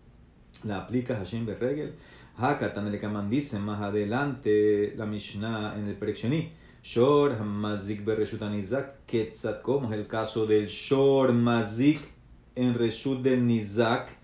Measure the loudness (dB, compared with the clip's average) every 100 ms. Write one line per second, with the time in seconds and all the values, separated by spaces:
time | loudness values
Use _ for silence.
0 | -20 -20 -20 -20 -20 -12 -8 -6 -4 -4
1 | -2 -4 -4 -6 -4 -2 -2 -2 -6 -12
2 | -20 -20 -18 -2 0 0 -2 -4 -4 -4
3 | -4 -4 -2 -2 -2 -4 -4 -4 -2 -2
4 | 0 -2 -2 -2 2 4 6 4 0 -4
5 | -6 -6 -8 -8 -4 -4 -4 -6 -6 -6
6 | -6 -4 -2 -2 -2 -10 -20 -20 -4 4
7 | 6 6 4 0 -4 -2 -2 -4 -4 -6
8 | -2 -2 -2 -4 -4 -4 -2 -4 -6 -12
9 | -4 -2 -2 -4 -6 -4 0 0 0 -4
10 | -4 -4 -4 0 4 4 2 -4 0 4
11 | 6 6 6 4 4 2 0 2 4 4
12 | -2 -20 -20 -20 -12 -2 0 2 0 0
13 | -2 0 2 4 4 2 0 2 2 2
14 | -4 -16